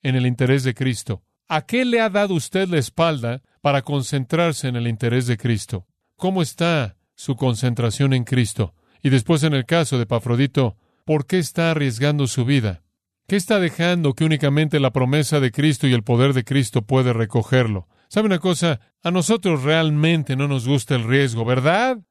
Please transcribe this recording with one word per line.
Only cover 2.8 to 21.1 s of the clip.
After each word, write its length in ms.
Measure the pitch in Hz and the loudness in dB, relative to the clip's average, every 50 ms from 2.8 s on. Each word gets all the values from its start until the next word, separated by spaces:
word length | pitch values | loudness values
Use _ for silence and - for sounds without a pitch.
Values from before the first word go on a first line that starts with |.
| 120 - _ - 165 165 156 131 113 117 120 131 _ _ _ _ | -2 -2 _ 0 0 0 0 -2 -4 -6 -8 -8 _ _ _ _
para 220 | - 143 143 139 123 | 0 0 0 0 -2
concentrarse 840 | - 147 139 127 - - 139 131 - - 160 175 170 147 - - | -2 -4 -4 -2 -2 -4 -4 -2 -2 0 0 0 0 -2 -4 -6
en 100 | 131 123 | -4 -4
el 100 | 120 117 | -2 -2
interés 400 | 117 113 107 - 117 120 127 123 | -4 -4 -2 -2 0 0 0 0
de 100 | 120 120 | 0 -2
Cristo? 480 | 107 - 120 117 101 - - - 92 - _ _ _ _ _ _ | -2 0 -2 -2 -2 -2 -6 -10 -10 -10 _ _ _ _ _ _
¿Cómo 260 | _ - 185 190 190 | _ -4 -2 0 0
está 560 | 165 - - - 170 170 170 151 123 98 - _ _ _ _ | -2 -2 -2 -2 0 0 0 0 -2 -4 -8 _ _ _ _
su 220 | - - - 135 | -12 -6 -6 -4
concentración 760 | - 135 127 120 107 123 127 120 113 120 113 107 - 139 139 131 | 0 0 -2 0 0 -2 -2 0 0 -2 -2 0 0 0 2 2
en 100 | 127 117 | 0 0
Cristo? 500 | - 135 127 120 - - - 107 87 _ _ _ _ _ _ - | 0 0 0 0 -2 -2 -4 -4 -4 _ _ _ _ _ _ 0
Y 80 | 139 | 2
después, 320 | 131 131 110 - 170 151 147 | 2 2 2 2 0 2 2
en 100 | 160 147 | 0 0
el 120 | 135 120 | 0 0
caso 320 | - 165 170 160 - 139 | 0 0 0 0 0 0
de 80 | 123 117 | -2 -2
Epafrodito, 680 | 104 123 117 - 120 120 117 139 135 _ 139 131 113 101 _ _ _ _ _ _ | 0 -2 -2 0 0 0 2 0 0 _ 0 0 0 -2 _ _ _ _ _ _
¿por 220 | - 156 151 135 | -2 -2 -2 0
qué 100 | _ 185 | _ -2
está 320 | 185 160 - - - 165 165 | -2 -2 -2 -2 -2 0 0
arriesgando 560 | 160 156 143 135 117 113 135 147 151 147 139 | 0 0 0 -2 -2 0 -2 0 0 0 -2
su 200 | 120 - - 120 | -2 0 -2 0
vida? 360 | 120 143 135 110 104 90 - _ _ _ _ _ _ _ _ _ | 2 2 2 2 -2 -4 -6 _ _ _ _ _ _ _ _ _
¿Qué 80 | - 190 | -2 -2
está 240 | 202 175 - 220 202 | -2 0 0 0 0
dejando 560 | 180 165 - - 165 175 180 175 160 143 127 | 0 -2 -2 -2 0 0 0 0 0 -2 0
que 100 | - 160 | 0 0
únicamente 540 | 160 156 135 151 139 139 151 156 151 147 151 | 0 2 2 2 2 2 2 0 2 0 0
la 120 | 139 127 | 0 0
promesa 480 | - 135 127 123 139 151 147 - 151 147 | 0 0 0 2 2 0 0 0 0 0
de 120 | 135 127 | 0 0
Cristo 340 | 110 - 143 156 143 - - | 0 2 2 2 2 2 2
y 80 | 135 123 | 2 2
el 100 | 120 104 | 2 2
poder 300 | - 120 117 131 139 135 | 0 2 4 4 4 2
de 120 | 131 113 | 0 -2
Cristo 360 | - 135 139 131 - - 127 | 0 0 0 0 2 -2 -4
puede 320 | 107 107 131 131 127 123 117 | -2 2 2 2 2 2 0
recogerlo? 760 | 117 113 107 - 120 107 - 135 127 123 110 104 95 87 _ _ _ _ | 0 -2 0 0 -2 0 2 2 2 2 2 -2 -4 -8 _ _ _ _
¿Sabe 180 | _ - 208 214 | _ -2 0 2
una 140 | 214 185 175 | 2 0 0
cosa? 400 | - 185 175 135 170 170 143 107 _ _ _ _ _ | 0 0 0 0 0 0 0 -2 _ _ _ _ _
A 80 | 170 | -2
nosotros 500 | 180 185 170 - 226 233 175 190 165 143 | 0 0 2 2 0 0 2 0 0 0
realmente 760 | 127 147 156 165 160 156 151 147 151 160 170 160 143 - 131 | 0 0 2 2 2 2 2 2 2 2 2 2 0 -2 -2
no 120 | 131 139 | -2 -2
nos 200 | 143 139 131 113 | -2 -2 -2 0
gusta 280 | 127 143 135 - - 147 | 0 0 0 0 -2 -2
el 80 | 123 113 | -2 0
riesgo, 420 | 113 | 0